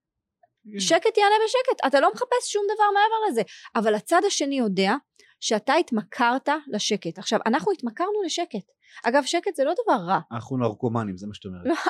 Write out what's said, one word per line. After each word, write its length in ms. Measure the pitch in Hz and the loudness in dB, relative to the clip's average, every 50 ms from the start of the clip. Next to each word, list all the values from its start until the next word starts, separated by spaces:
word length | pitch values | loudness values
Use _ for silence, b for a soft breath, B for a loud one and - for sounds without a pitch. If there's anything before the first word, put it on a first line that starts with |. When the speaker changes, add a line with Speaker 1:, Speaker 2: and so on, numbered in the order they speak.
| _ _ _ _ _ _ _ _ _ _ _ _ _ 214 | _ _ _ _ _ _ _ _ _ _ _ _ _ -14
Speaker 1:
כן. 80 | 208 202 | -8 -6
Speaker 2:
"שקט 380 | 190 - 330 339 - 453 - 415 | 0 2 2 2 2 2 2 4
יענה 180 | 403 403 427 440 440 | 4 4 4 4 2
בשקט", 420 | 427 - 508 508 523 - - - 269 | 2 0 0 0 0 0 0 0 2
אתה 120 | 285 277 | 2 4
לא 120 | 294 370 440 | 4 2 2
מחפש 380 | - 494 - 480 494 - - | 0 -2 -2 0 -2 0 -2
שום 120 | - 415 403 403 427 | -2 -2 -2 0 0
דבר 80 | 427 415 403 392 | 2 2 2 4
מעבר 360 | 403 415 440 453 440 427 403 | 4 2 2 2 0 0 0
לזה. 120 | 262 226 190 B B B B B - | 0 0 -2 B B B B B -4
אבל 200 | 233 208 220 208 | -2 0 2 0
הצד 260 | 214 - - 339 359 415 392 | 0 0 0 2 2 2 2
השני 300 | - - 302 277 277 269 | 0 0 -2 -2 0 0
יודע 360 | 240 208 185 185 196 190 233 285 - _ b b b b b b | 0 0 0 2 2 2 0 -2 -4 _ b b b b b b
שאתה 340 | - - 226 208 - - 269 | -4 -2 -2 0 2 2 2
התמכרת 760 | 330 339 - 240 208 - - - - 240 233 247 269 - 247 294 311 302 269 | 2 2 2 -2 -4 -4 -4 -4 0 0 2 2 0 0 -2 -2 -2 -4 -6
לשקט. 500 | - 208 - - 214 190 - 170 165 190 | -6 -4 -2 -2 -2 -2 -4 -6 -10 -8
עכשיו, 220 | 190 - 226 196 - | -4 -2 -2 0 2
אנחנו 260 | - 240 311 294 427 | 2 0 2 0 0
התמכרנו 500 | 370 - - 233 220 - 339 381 415 427 381 | -2 -2 -4 -6 -6 -4 -4 -2 -2 -2 -4
לשקט. 460 | 311 - 339 349 - - 196 - _ _ B B B B B - | -2 -4 -4 -4 -6 -6 -10 -10 _ _ B B B B B -2
אגב, 200 | 247 240 294 262 | 0 2 2 2
שקט 300 | - - 349 339 415 320 | 0 -2 -2 -2 -2 -2
זה 80 | - 262 | -2 0
לא 100 | 285 359 - 466 | 0 0 0 0
דבר 220 | 427 294 220 175 | 0 0 0 0
רע. 140 | 175 190 160 160 - | 0 -2 -2 -2 -4
Speaker 1:
אנחנו 260 | 120 117 107 - 135 127 | -8 -10 -8 -6 -4 -2
נרקומנים, 600 | 120 113 - - - 120 113 117 110 101 92 90 | 0 -2 -2 -2 -2 -2 -2 -2 -2 -4 -6 -8
זה 100 | 101 104 | -10 -14
מה 60 | 104 | -14
שאת 120 | - - | -14 -14
אומרת. 160 | 98 92 90 175 | -14 -12 -8 -4
Speaker 2:
לא, 100 | 262 330 - - 359 | -4 -4 -2 -2 -4